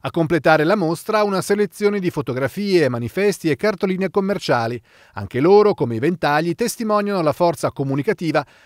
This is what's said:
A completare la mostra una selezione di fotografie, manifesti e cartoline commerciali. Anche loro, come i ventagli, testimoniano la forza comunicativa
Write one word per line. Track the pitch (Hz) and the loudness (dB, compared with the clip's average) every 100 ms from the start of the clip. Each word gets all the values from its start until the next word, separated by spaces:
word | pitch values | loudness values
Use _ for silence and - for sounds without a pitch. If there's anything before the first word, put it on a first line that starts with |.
A | 139 | -4
completare | 170 165 170 160 156 | -2 0 2 4 4
la | 156 | 4
mostra | 214 160 165 - 214 | 2 0 -4 -2 0
una | 208 190 | 0 -2
selezione | 165 202 208 - 208 208 | 0 0 0 0 -2 0
di | 180 | -4
fotografie, | - 139 127 135 - 202 180 139 | -4 -6 -4 -4 -4 0 2 2
manifesti | 120 117 - 202 180 160 | 0 -6 -2 -2 0 -2
e | 143 | 0
cartoline | 208 208 196 185 190 | 0 0 -2 -2 -2
commerciali. | 202 190 196 - 127 113 120 _ _ _ | -2 -2 -4 0 0 0 -6 _ _ _
Anche | 107 98 123 | -10 -6 0
loro, | 160 202 208 | 6 6 6
come | - 131 | 2 -2
i | 113 | 0
ventagli, | 143 180 151 147 170 | -2 0 0 0 0
testimoniano | 165 240 - 220 208 202 196 | -2 -4 -4 -2 -2 0 0
la | 156 | 0
forza | - 175 156 143 | 2 0 0 -4
comunicativa | - 135 139 143 190 165 151 - _ | -4 -4 -2 -2 -2 0 -2 -4 _